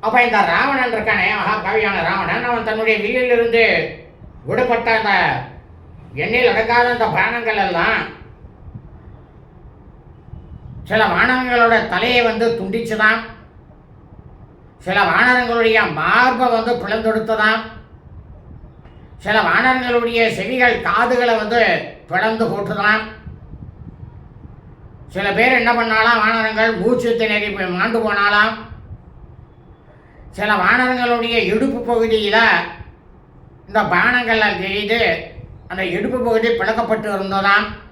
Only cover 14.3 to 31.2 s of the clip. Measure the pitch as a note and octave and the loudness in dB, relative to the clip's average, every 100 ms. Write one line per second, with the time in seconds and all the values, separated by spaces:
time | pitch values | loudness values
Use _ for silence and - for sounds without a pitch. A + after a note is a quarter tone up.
14.3 | - - - - _ F3+ G3 F#3 E3+ A#3+ | -20 -20 -20 -20 _ -2 0 2 4 4
15.3 | B3 A#3 A#3 A3+ A3 - D3+ E3 G#3+ B3+ | 4 2 2 4 4 2 -2 2 4 4
16.3 | A#3+ B3 A3+ A3+ A#3+ G3+ A3 A3 A3 G#3+ | 4 2 2 0 -4 -2 -2 0 -2 -2
17.3 | A3 G#3+ A3+ - - - - - - - | 0 2 0 -4 -16 -20 -20 -20 -20 -20
18.3 | - - - - - - - - - - | -20 -20 -20 -20 -20 -20 -20 -20 -12 0
19.3 | G#3+ F3 F#3 B3+ B3+ B3 A#3+ A#3 A#3 A3+ | 2 2 2 4 2 2 0 0 2 0
20.3 | F#3 G3 B3+ B3 A3 E3+ G3+ A#3+ B3 A#3+ | 0 -4 2 2 2 0 0 2 2 2
21.3 | A3 G#3 A#3 G#3 E3 - - - F3+ A3 | 2 2 2 2 2 -4 -16 -6 -2 0
22.3 | A3+ A3+ G3+ G3 G#3 G#3 A3 A3 - - | 0 -2 -4 -6 0 2 0 -2 -14 -18
23.3 | - - - - - - - - - - | -18 -20 -18 -18 -18 -20 -18 -20 -20 -20
24.3 | - - - - - - - - F#3 G3+ | -20 -20 -20 -20 -20 -20 -20 -12 -6 -4
25.3 | F#3+ A#3+ B3+ A3+ A#3 A3+ A3 A3 A#3 G#3+ | 2 2 4 2 0 0 2 2 2 2
26.3 | A3+ A3 G#3+ A3+ G3 G#3 B3 A#3+ A3+ A3 | 0 -2 0 0 0 0 0 0 0 0
27.3 | G#3 G#3 G3 F#3 F3+ A3 A3+ A3 G3+ G3+ | -2 -2 -4 -4 -2 -2 0 -2 0 2
28.3 | G#3 G#3+ A3 - - - - - - - | 2 2 -2 -14 -18 -18 -20 -20 -20 -20
29.3 | - - - - - - - - - - | -20 -20 -20 -20 -20 -20 -20 -20 -20 -20
30.3 | - G#3 G#3 F#3 A#3+ B3+ B3 A#3+ A#3 | -8 -2 0 2 2 2 0 0 0